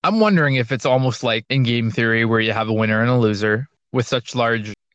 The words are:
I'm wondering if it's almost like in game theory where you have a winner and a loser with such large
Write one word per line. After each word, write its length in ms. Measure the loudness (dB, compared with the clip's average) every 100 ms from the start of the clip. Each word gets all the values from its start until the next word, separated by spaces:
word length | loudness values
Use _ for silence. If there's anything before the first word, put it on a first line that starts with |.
I'm 160 | 0 2
wondering 360 | 2 4 2 0
if 160 | -2
it's 160 | -2 0
almost 340 | 2 0 -2
like 240 | -2 -2 -2
in 120 | 0
game 300 | 0 0 -2
theory 340 | 0 0 2 2
where 140 | 0
you 140 | 0
have 160 | -2 -2
a 40 |
winner 280 | 0 0 0
and 100 | 2
a 60 | 2
loser 500 | 2 0 0 -2 -4 _ _
with 160 | -6 -2
such 260 | -4 -4
large 400 | -2 0 -2 -6 -14 _